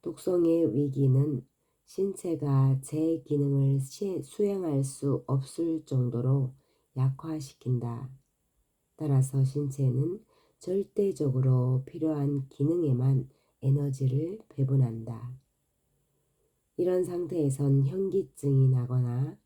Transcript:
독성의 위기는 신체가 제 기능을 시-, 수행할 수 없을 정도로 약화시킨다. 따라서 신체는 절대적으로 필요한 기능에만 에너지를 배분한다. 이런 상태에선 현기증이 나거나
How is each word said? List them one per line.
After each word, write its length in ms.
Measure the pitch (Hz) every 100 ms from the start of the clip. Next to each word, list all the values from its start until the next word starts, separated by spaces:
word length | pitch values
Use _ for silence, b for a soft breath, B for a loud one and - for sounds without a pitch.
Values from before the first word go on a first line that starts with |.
독성의 720 | - 160 - 180 165 165 160 113
위기는 680 | 143 135 135 131 147 135 - _ _ _ _
신체가 960 | - 196 190 180 160 147 135 135 135
제 380 | 131 156 160 165 -
기능을 540 | 147 143 139 139 139
시-, 420 | 135 - 202 170
수행할 600 | 135 - 202 196 175 139
수 400 | 135 - 139 127 -
없을 600 | 135 135 - 165 160 -
정도로 680 | 131 123 113 127 135 131 b b b b -
약화시킨다. 1120 | 135 135 160 156 135 - 123 123 117 120 131 - _ _ _ _ _ _ _ _
따라서 480 | 151 135 131 135 131
신체는 760 | 143 143 135 131 123 156 202 b b b b
절대적으로 1200 | - 190 202 - 196 - 147 131 127 127 127 127 135
필요한 640 | 170 156 151 143 143 135
기능에만 800 | - 143 175 156 123 127 135 - b b b
에너지를 800 | 131 143 143 135 135 135 165 220 -
배분한다. 840 | - 131 139 120 113 113 113 123 131 _ _ _ _ _ _ _ _ _ _ _ _ _ -
이런 300 | 180 180 175
상태에선 840 | 175 170 175 143 135 143 139 139
현기증이 800 | 185 190 196 - - 143 135 131
나거나 720 | 127 123 127 123 120 143 196